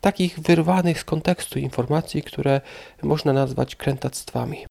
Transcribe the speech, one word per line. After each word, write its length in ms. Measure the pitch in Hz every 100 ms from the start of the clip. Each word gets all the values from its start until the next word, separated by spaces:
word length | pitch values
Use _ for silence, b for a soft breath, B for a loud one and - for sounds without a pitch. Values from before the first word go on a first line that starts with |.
takich 400 | 196 196 180 -
wyrwanych 600 | 156 170 160 185 175 160
z 40 |
kontekstu 540 | - 156 165 180 - -
informacji, 640 | 139 - 123 151 - 147
które 380 | - - 139 139 B B B B
można 300 | 143 151 151
nazwać 440 | 135 135 131 131 -
krętactwami. 920 | - 135 131 - - 123 120 - -